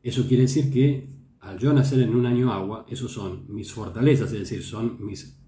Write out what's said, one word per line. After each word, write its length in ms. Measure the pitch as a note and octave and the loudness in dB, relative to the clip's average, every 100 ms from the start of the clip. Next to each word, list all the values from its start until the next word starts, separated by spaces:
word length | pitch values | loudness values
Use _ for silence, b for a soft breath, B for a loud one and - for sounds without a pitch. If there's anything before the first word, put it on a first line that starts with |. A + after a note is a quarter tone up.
eso 240 | A#2+ B2+ - | -2 -2 4
quiere 160 | B2+ | 4
decir 280 | B2+ D#3 C3+ | 4 4 2
que 380 | B2 C#3 C3+ - - _ _ | 4 4 2 -6 -20 _ _
al 180 | G2+ G2 | -16 -2
yo 140 | C3+ | 2
nacer 280 | C#3+ C3+ C3 | 4 4 2
en 140 | A#2 | 2
un 100 | A#2+ | 2
año 260 | B2 B2 B2+ | 2 2 2
agua, 340 | G2 G2 A2 - | 0 -6 -8 -12
esos 220 | A#2+ A#2 | -12 -10
son 340 | A2+ F#2+ F2+ - | -8 -8 -10 -10
mis 240 | G#2 - | -12 -10
fortalezas, 600 | A2+ G2 F#2 C#3 C3+ A2+ | -10 -10 0 2 4 0
es 60 | G#2+ | -6
decir, 220 | F#2+ G2+ | -6 -8
son 420 | - A2 A#2 - | -8 -6 -6 -6
mis 360 | G2+ - - - | -12 -12 -16 -20